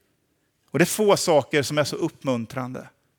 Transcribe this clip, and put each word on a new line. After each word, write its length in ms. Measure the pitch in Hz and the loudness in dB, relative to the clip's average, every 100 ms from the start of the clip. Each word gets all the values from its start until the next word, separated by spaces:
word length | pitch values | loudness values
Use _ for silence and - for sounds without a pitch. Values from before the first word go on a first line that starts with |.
| _ _ _ _ _ _ _ | _ _ _ _ _ _ _
Och 80 | 147 | 0
det 40 | |
är 40 | 170 | 0
få 300 | - 208 160 | 2 2 2
saker 460 | - 151 - 151 | 4 2 2 0
som 160 | 131 151 | 0 -2
är 60 | |
så 120 | 139 - | -2 -4
uppmuntrande 920 | 165 - 135 120 110 131 127 131 - _ _ | -6 -6 -4 -4 -6 -8 -10 -12 -16 _ _